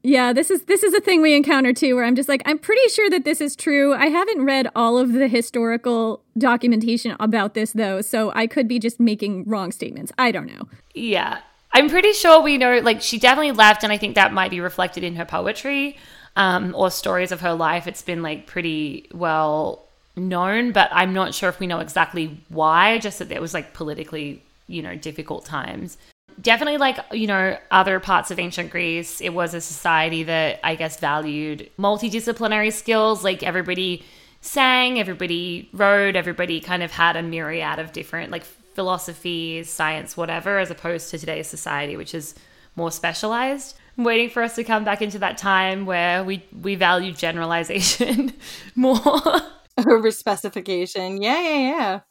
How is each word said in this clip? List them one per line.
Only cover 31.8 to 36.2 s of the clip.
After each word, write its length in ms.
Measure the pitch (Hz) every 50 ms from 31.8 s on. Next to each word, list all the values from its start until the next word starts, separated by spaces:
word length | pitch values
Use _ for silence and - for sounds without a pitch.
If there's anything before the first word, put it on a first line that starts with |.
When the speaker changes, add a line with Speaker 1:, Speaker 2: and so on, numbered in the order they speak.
Speaker 2:
multidisciplinary 920 | 196 202 214 208 240 226 185 226 220 226 226 226 226 214 214 214 214 220
skills. 520 | 220 - - 226 226 220 214 220 220 190 185
Like, 180 | 196 185 -
everybody 600 | - 180 165 185 175 175 180 180 185 185 180 165 - - - - - _ _ _
sang, 600 | - - - 277 262 254 254 254 254 247 254 233
everybody 680 | 202 185 180 165 185 175 175 170 175 180 175 170 - _
wrote, 420 | - 190 202 196 202 202 202 196 185
everybody 460 | 185